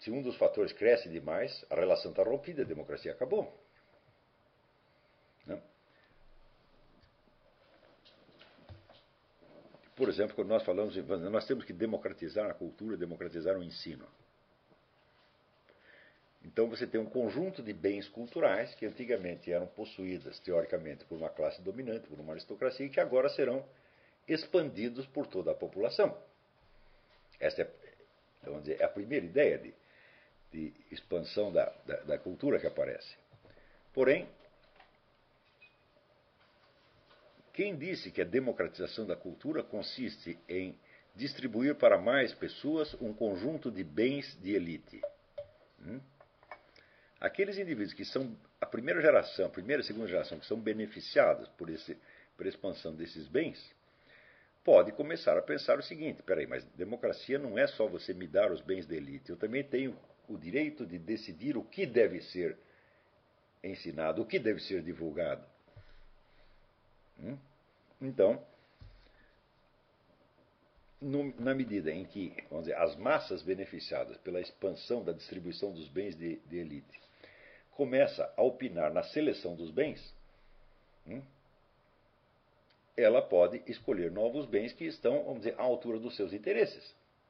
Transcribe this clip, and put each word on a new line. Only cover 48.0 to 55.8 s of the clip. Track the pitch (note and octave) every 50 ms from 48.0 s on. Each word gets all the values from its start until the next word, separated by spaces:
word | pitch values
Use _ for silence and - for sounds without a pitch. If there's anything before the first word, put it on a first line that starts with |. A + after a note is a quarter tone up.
| G2
são | - - C3 C3+ A#2+ A2 - - _ _ -
a | -
primeira | - - A2+ A#2+ D3+ F3 E3+
geração, | D3 D#3 C3+ G2+ F2 - - - F#2 D#2+
primeira | - F#2 F2+ A#2 D3 C#3
e | -
segunda | - G#2 A2 A2+ F#2+
geração, | F2+ F2 D2+ - E2 D#2+
que | -
são | - A2 A2+
beneficiados | G#2+ A2 G#2+ A2 G#2+ G2+ - F2+ - - - C#3+ B2 F#2 D2+ - A1 -
por | - - E2+ E2
esse, | D#2+ - - - A#2+ - - - - - - _ _
por | - F2+
expansão | F#2+ - - - G2 E2 - - E2 D#2
desses | D#2+ E2 D#2+ - E2 D2+ C#2
bens, | D2+ C3+ E3 C#3+ - - - - - _ _ _ _ _ _ - - - - - - - - _ _ _ -
pode | F3 C#3 G#2+ F2+ -
começar | - - D3 D3+ E3+ E3 - - D#2+
a | F2
pensar | - - D3+ C#3 - - -
o | C#3